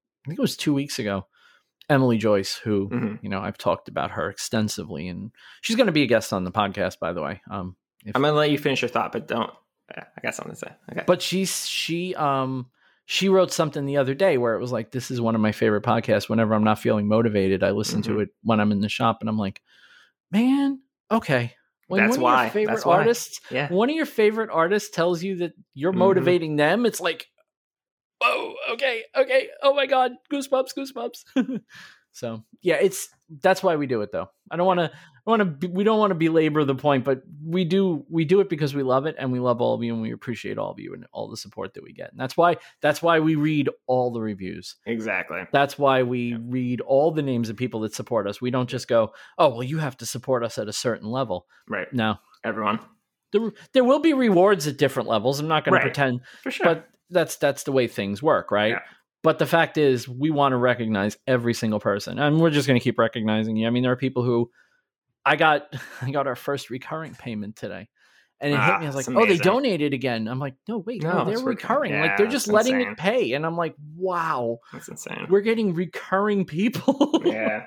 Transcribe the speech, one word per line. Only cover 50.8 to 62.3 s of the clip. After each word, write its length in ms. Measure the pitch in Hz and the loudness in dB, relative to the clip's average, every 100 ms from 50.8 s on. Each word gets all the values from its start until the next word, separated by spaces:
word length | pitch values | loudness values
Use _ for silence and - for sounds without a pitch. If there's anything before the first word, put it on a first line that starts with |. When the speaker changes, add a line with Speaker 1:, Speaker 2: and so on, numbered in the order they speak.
| 123 110 104 | -4 -4 -4
Speaker 1:
level." 380 | 127 120 90 - _ - | -4 -4 -6 -8 _ -8
Speaker 2:
Right. 220 | 104 - | -8 -4
Speaker 1:
No. 240 | 127 110 101 _ _ | -2 0 -2 _ _
Speaker 2:
Everyone. 380 | 113 104 104 110 - _ _ _ _ | -6 -2 -2 -2 -6 _ _ _ _
Speaker 1:
There, 220 | 208 226 - - | 0 0 -6 0
there 120 | 262 | 4
will 160 | 247 302 | 4 4
be 140 | 320 | 4
rewards 520 | 269 240 175 196 196 147 | 4 4 6 6 4 0
at 120 | 131 | 0
different 300 | 139 135 107 | 0 0 0
levels. 300 | 110 120 143 | 0 2 -2
I'm 80 | 156 | 0
not 180 | 156 | 0
gonna 120 | - 185 | 4 2
Speaker 2:
Right. 60 | |
Speaker 1:
pretend, 400 | 131 143 135 123 - - | 2 0 0 0 -8 -12
Speaker 2:
For 80 | 269 | -10
sure. 160 | - 175 | 0 2
Speaker 1:
but 220 | 160 - _ _ | 2 -4 _ _
that's, 280 | 180 160 - | 0 0 0
that's 260 | 143 135 | -2 0
the 100 | - | 0
way 140 | 135 117 | 0 0
things 340 | - 101 101 | -2 -4 0
work, 300 | 156 110 - | 2 2 2
right? 200 | 101 107 | 2 2
Speaker 2:
Yeah. 80 | 101 - - _ _ | 0 -8 -20 _ _
Speaker 1:
But 160 | 160 156 | 0 2
the 60 | |
fact 320 | 156 170 160 160 | 2 4 2 4
is, 320 | 143 127 120 | 4 2 -2
we 220 | 123 151 | -4 -2
wanna 260 | 147 139 127 | 2 2 4
recognize 640 | 127 117 110 104 104 - - | 2 2 0 0 0 -2 0
every 260 | 127 120 | 0 2
single 260 | 113 113 107 | 0 0 0
person, 400 | 104 101 - 104 | 0 -2 -4 -2
and 220 | 147 | 2